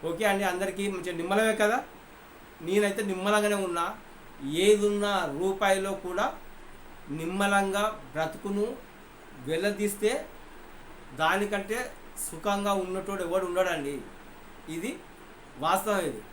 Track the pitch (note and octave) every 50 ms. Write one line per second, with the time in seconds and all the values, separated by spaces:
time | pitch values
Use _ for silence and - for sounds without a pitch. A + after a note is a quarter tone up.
0 | - E3 E3+ E3 A3 G3+ G3 G3 G3+ F#3 F3+ F3+ G3 F#3+ F#3 G3 G3 G3+ G3 F3+
1 | E3 F3+ F3 E3 E3+ F3 G3 G#3+ A3 A3 G#3+ G#3+ G#3+ G#3 A3+ C4 - - - -
2 | - - - - - - - - - - - - D#3+ E3 F#3+ G#3 G#3 G3+ G3 A3
3 | G#3+ G3+ F#3+ F#3 F#3 G3+ G#3+ G#3 G#3+ G#3 G#3 G3+ F#3+ F3+ E3+ E3+ E3+ F#3+ A3 -
4 | - - - - - - - - C#3 C3+ D3+ E3 F#3+ G#3 G#3+ G3+ G3+ G#3 G#3 G3+
5 | G#3 G#3 G3+ F#3+ F3 D3+ C#3 D3 F3+ F#3+ F#3+ F#3+ G#3+ G3 F#3+ F#3+ F#3+ G3 G3 -
6 | - F3+ F3 F#3+ A3 C#4 - - - - - - - - - - - - - -
7 | - - C#3 D#3+ D#3+ E3 F#3 G3 G3+ G3 G3+ G3 G3 G3 F#3+ G3+ G#3 A3 G#3+ -
8 | - - - D#3 D#3+ D#3+ - - - G3+ G3+ G3+ G#3 A#3 C4+ - - - - -
9 | - - - - - - - - B2 C3 D#3+ E3 F#3 G#3 G3+ F3+ G#3 G3+ G3+ -
10 | G3+ G#3+ B3+ D4 - - - - - - - - - - - - - - - -
11 | - - C3 B2+ D#3 E3 F3+ F#3+ G#3 G3+ G#3 G3 G3 G3 G#3+ A#3+ B3 - - -
12 | - - - - - - - - - G#3 G3+ G3+ G3+ G3+ G3 G3 F#3 F3+ F#3 F#3+
13 | F3+ F#3+ G3+ F#3+ F3+ E3+ F3 F#3+ F#3+ F3 F3 F#3 F#3+ F#3 E3+ D#3 C#3+ C#3 C#3+ B2+
14 | - - - - - - - - - - - - - - D#3+ E3 F3 B3 E4 -
15 | - - - - - - - - - - - B2 C#3 D#3+ F3+ F#3+ G3 G#3+ G#3 F#3+
16 | F3 D3 A#2 G#2+ - -